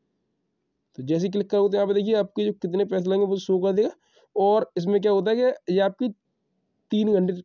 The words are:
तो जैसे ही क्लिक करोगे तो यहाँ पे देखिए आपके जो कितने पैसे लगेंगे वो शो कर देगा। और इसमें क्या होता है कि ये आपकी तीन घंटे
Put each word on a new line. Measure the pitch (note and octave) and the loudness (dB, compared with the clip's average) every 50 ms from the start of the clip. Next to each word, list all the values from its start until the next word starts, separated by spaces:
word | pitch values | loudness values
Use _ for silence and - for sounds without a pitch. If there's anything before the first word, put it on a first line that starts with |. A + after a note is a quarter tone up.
| _ _ _ _ _ _ _ _ _ _ _ _ _ _ _ _ _ _ _ - | _ _ _ _ _ _ _ _ _ _ _ _ _ _ _ _ _ _ _ -14
तो | |
जैसे | B2+ C3 D#3+ E3 F3+ | -4 -4 -2 -2 -2
ही | G3+ | -2
क्लिक | F#3 G3+ G3 G3 | -2 -4 -4 0
करोगे | G#3+ G3+ G3+ G3+ | 0 2 2 2
तो | G3 | 2
यहाँ | G3+ G3+ | 0 0
पे | G3 G3+ | 2 0
देखिए | G3+ G3+ G#3+ A3+ | 0 0 2 0
आपके | G#3+ G3 G3 _ G#3+ G#3 | 0 0 -2 _ -4 -4
जो | G#3 G3 | -4 -4
कितने | - - F3 E3+ G3 G3+ | -4 -6 -4 -2 -2 -2
पैसे | G#3+ F#3+ F#3+ F3 | -2 -2 -4 -2
लगेंगे | F#3 F#3+ G3 G3+ | 0 0 0 0
वो | F#3 G3 F#3+ | 0 -2 -4
शो | F#3+ - F#3+ F#3 | -2 -2 0 0
कर | F3+ G3 | 0 0
देगा। | F#3 G3+ A3 D#4+ - _ _ _ _ _ _ _ _ | 2 0 0 0 -4 _ _ _ _ _ _ _ _
और | - F#3+ G3+ G#3 A3 - - _ | 0 2 2 2 2 0 -2 _
इसमें | F3+ E3+ F#3 G3+ G3+ | -6 -2 0 0 0
क्या | F#3 G#3+ | 2 2
होता | G3+ G3 F#3 G#3 | 0 2 0 0
है | A3+ | 0
कि | A#3+ B3 B3+ - - _ - F3+ | 0 0 0 -2 -4 _ -2 0
ये | G3 | 0
आपकी | G3 G3 F#3+ - C4 A#3+ G3+ - _ _ _ _ _ _ _ _ _ _ _ _ _ _ | 0 0 0 -4 -6 -6 -6 -10 _ _ _ _ _ _ _ _ _ _ _ _ _ _
तीन | - G#3+ G#3+ G#3+ G#3 | -2 0 2 2 2
घंटे | F#3 F#3 F3+ F3+ F3+ | 2 2 0 -2 -6